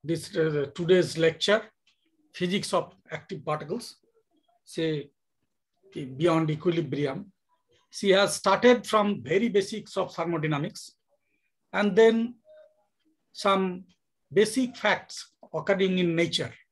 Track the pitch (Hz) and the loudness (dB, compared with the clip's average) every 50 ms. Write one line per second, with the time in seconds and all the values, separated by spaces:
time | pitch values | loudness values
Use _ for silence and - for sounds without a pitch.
0 | - 143 165 156 - - - 180 156 160 147 147 139 131 - - 175 160 185 180 | -4 -4 -6 -6 -6 -6 -2 -2 -2 0 0 -2 -4 -6 -6 -6 2 4 4 4
1 | 170 147 127 165 165 160 160 - - - 208 220 - - _ _ _ _ _ _ | 4 0 0 2 2 2 2 0 2 2 2 2 0 -8 _ _ _ _ _ _
2 | _ _ _ _ _ _ _ - 180 180 190 196 151 - - 175 160 - _ _ | _ _ _ _ _ _ _ -6 -4 -2 -2 -4 -2 -2 -2 -2 -2 -4 _ _
3 | _ _ - 147 - - 190 151 - 156 151 147 147 147 190 240 - - - _ | _ _ -14 -14 -12 -12 -14 -10 -6 -6 -6 -6 -4 -8 -8 -8 -8 -14 -20 _
4 | _ _ _ _ _ _ _ _ _ _ _ _ _ - - 165 165 160 156 147 | _ _ _ _ _ _ _ _ _ _ _ _ _ -12 -6 -4 -2 -2 -2 -4
5 | 139 - _ _ _ _ _ _ _ _ _ _ _ _ _ _ _ _ - - | -8 -12 _ _ _ _ _ _ _ _ _ _ _ _ _ _ _ _ -14 -12
6 | 147 127 131 131 160 175 165 160 160 156 151 151 - 180 165 165 151 139 139 139 | -12 -12 -6 -2 0 2 2 2 0 0 -4 -2 -2 -2 0 0 -4 -4 -4 -4
7 | 147 135 135 196 202 - _ _ _ _ _ _ _ _ _ _ _ _ - - | -2 -4 -4 -8 -12 -14 _ _ _ _ _ _ _ _ _ _ _ _ -12 -4
8 | - 196 185 196 202 185 - - - 196 196 196 - 247 247 240 - - - 214 | 2 4 4 4 4 2 -2 -2 2 2 2 6 8 6 6 6 2 0 0 2
9 | 208 208 202 127 117 - 165 196 233 226 180 202 196 - 226 208 - - - 196 | 2 2 -2 -4 -2 0 0 0 0 2 0 0 0 0 -8 -10 -10 -8 -6 -6
10 | 185 180 - - 165 170 170 156 156 156 151 143 151 202 - - - - _ _ | -6 -4 -4 -6 -4 -2 -2 -2 -2 -2 -2 -2 -4 -6 -8 -14 -18 -20 _ _
11 | _ _ _ _ _ _ _ _ _ _ _ _ _ _ - 190 208 202 180 214 | _ _ _ _ _ _ _ _ _ _ _ _ _ _ -2 0 0 2 6 6
12 | 226 226 226 226 233 240 - _ _ _ - - - _ _ _ _ _ _ _ | 6 6 6 2 -2 -4 -8 _ _ _ -20 -20 -20 _ _ _ _ _ _ _
13 | _ _ _ _ _ _ _ - - 202 196 190 190 185 180 185 - _ _ _ | _ _ _ _ _ _ _ -2 0 2 2 2 0 -2 -4 -8 -14 _ _ _
14 | _ _ _ _ _ _ 135 180 214 214 - 262 262 247 - - - 214 185 - | _ _ _ _ _ _ 2 2 2 2 0 -2 -2 -4 -6 -2 0 0 0 0
15 | - _ - - - _ _ _ - _ - 160 156 - 196 185 190 190 185 185 | -4 _ -18 -18 -18 _ _ _ -20 _ -10 -6 -2 -2 0 2 2 0 2 0
16 | 180 170 165 165 170 165 - - 143 117 - _ _ _ | 0 0 2 0 0 0 -2 -6 -6 -6 -10 _ _ _